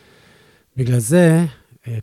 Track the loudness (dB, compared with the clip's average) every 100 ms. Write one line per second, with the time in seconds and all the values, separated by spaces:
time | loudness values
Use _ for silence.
0 | _ _ _ _ _ _ _ -6 -2 -2
1 | 0 2 4 2 0 -6 _ _ -12 -12